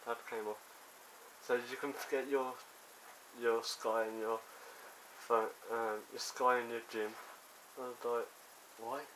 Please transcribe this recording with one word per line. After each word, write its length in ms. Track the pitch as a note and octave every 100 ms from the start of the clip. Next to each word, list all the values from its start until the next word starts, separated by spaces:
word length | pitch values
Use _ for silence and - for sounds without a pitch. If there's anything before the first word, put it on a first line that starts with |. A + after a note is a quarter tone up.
Dad 140 | - A#2 -
came 160 | A#2 G#2+
up, 120 | G#2+ - - - - - - - -
said, 260 | - B2 A#2+
"You 80 | C3
can 160 | C#3+
forget 340 | C#3 - C#3 C3
your, 280 | C#3 C3 B2 - - - - - - - A#2+
your 240 | A#2 A2+
Sky 420 | A2+ - A#2 A2 A2
and 140 | A2
your 200 | A2 A2+ - - - - - - - -
phone, 320 | - A#2 A2 - -
um, 320 | A#2 A2+ G#2+ -
your 80 | A2
Sky 380 | - - B2 B2
and 140 | A#2
your 100 | A#2 A2+
gym." 260 | A2 G#2+ A2+ - - - - - -
I 40 |
was 220 | B2+ A#2+
like, 260 | A#2+ A#2+ G#2+ - - - - -
"Why?" 260 | A2+ C3+ D3